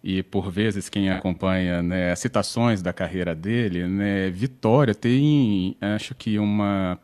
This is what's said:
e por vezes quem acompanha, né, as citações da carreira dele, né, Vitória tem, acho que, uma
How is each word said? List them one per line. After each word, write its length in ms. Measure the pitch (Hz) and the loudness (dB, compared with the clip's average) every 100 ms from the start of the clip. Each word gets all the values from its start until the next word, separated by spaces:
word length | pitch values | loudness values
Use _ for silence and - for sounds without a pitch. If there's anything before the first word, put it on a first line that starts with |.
e 180 | - 95 | -2 -4
por 260 | 92 101 95 | -2 -4 -2
vezes 400 | 92 110 101 - | -2 0 -2 -4
quem 220 | 101 98 | -2 0
acompanha, 720 | 92 95 87 95 92 90 87 | 0 -2 -2 0 0 0 0
né, 300 | 87 92 87 | 0 0 0
as 80 | 90 | -2
citações 600 | 127 107 - - 117 107 | -2 -2 -2 0 0 2
da 120 | 87 | -2
carreira 420 | - 90 90 87 | -4 -4 -2 -4
dele, 540 | 80 92 120 110 87 90 | -4 -2 -2 -2 -2 -2
né, 420 | 98 101 98 95 | 0 0 0 -2
Vitória 640 | 90 127 - 113 127 139 | -4 -6 -2 4 6 4
tem, 840 | 101 117 127 147 147 117 101 92 - | 2 2 4 4 4 4 2 0 -2
acho 340 | 101 107 - | -4 -4 -6
que, 240 | 131 113 104 | -8 -2 0
uma 580 | 104 104 101 98 92 90 | 2 2 0 0 -2 -2